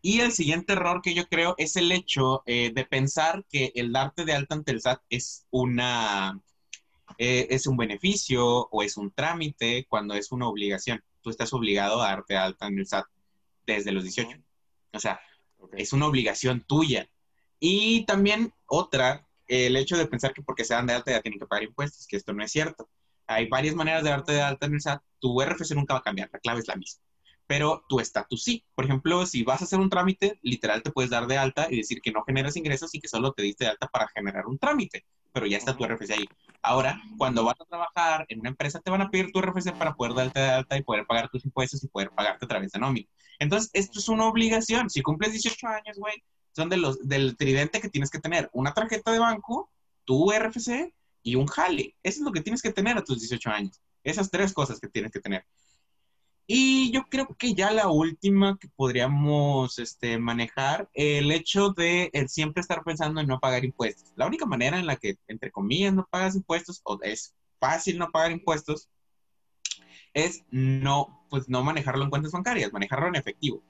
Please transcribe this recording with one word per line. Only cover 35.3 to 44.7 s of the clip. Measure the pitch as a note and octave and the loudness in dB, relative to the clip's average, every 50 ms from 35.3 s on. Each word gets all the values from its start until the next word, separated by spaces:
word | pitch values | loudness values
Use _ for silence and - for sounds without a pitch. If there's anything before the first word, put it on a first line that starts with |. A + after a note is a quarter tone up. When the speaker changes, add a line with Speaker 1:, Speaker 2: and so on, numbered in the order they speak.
Speaker 1:
pero | _ B2+ A2 | _ -4 -2
ya | G2+ G2+ | 0 -2
está | G#2 - C3 B2 | 0 -2 -4 -2
tu | B2+ A#2+ | -2 -2
Speaker 2:
Ujú. | A2+ A2+ | -2 -2
Speaker 1:
R | |
F | A2 G#2+ | -6 -4
C | F#2+ G#2+ | -4 -2
ahí. | G#2 G2+ - - _ _ - _ _ - | -4 -4 -6 -12 _ _ -20 _ _ 0
Ahora, | G#2+ B2 C3+ B2+ C3+ F3+ G3+ - - - | 2 2 2 2 0 -2 -4 -12 -18 -4
cuando | - C#3+ C3 B2 A#2 A2+ | -2 -2 0 2 2 2
vas | A#2 B2 _ | 2 0 _
a | - | -6
trabajar | _ E3+ E3+ E3+ - _ F3+ E3+ E3 D#3+ D#3 D3+ - | _ -6 -6 -6 -4 _ 0 2 2 2 0 -2 -8
en | A2+ A2+ | -10 -8
una | A2 B2 | -8 -8
empresa, | C3+ _ C#3+ C#3+ D3 D#3+ | -6 _ -4 -4 -4 -6
te | _ F#3 | _ 0
van | F#3 G3 | 0 0
a | G3 G3 | 0 2
pedir | F#3+ F#3 F#3 F3+ | 0 0 0 0
tu | - F#3 | 0 0
R | F#3 F#3 | 0 0
F | F3+ F#3 | -2 -2
C | E3+ F3+ E3 | -4 -4 -2
para | - E3+ D#3 D3 | -2 -2 -2 0
poder | - B2 A#2 A#2 | -2 -2 0 0
darte | C3 B2+ C3 - C3+ | 0 0 0 0 0
de | C3+ C3+ | 2 4
alta | B2+ C3 C3+ _ C#3 | 4 2 2 _ -4
y | C3+ C3 | -4 -2
poder | - A2 G#2 G#2 | 0 -2 -2 0
pagar | - A#2 A#2 A2+ - | 0 0 0 0 -2
tus | - B2+ - | -6 -6 -6
impuestos | C#3 - C3+ B2+ B2 - C#3 - | -4 -2 -2 -2 -2 -4 -8 -10
y | |
poder | - _ G2+ G2 G2 | -6 _ -4 -6 -4
pagarte | - - G#2 G#2 F#2 - - | -2 0 0 0 -2 -2 -6
a | |
través | - A#2 G2 G2 G2 | -4 -4 -4 -4 -4
de | - G2+ | -4 -2
nómina. | A#2+ C#3 C3 A2 G#2 _ _ _ _ - - _ | -2 0 0 -2 -4 _ _ _ _ -20 -6 _
Entonces, | D3 D3 G3 G#3+ A3 - - | 0 2 2 0 0 0 -2
esto | G3 G3 - - G#3 | -2 -2 -2 -6 -6
es | G3 A3+ | -2 0
una | A3 A3 A3 | 2 2 2
obligación. | A3+ A3 A3+ A3+ A3+ A3 A3 A3 A3 | 4 4 4 4 4 4 2 2 2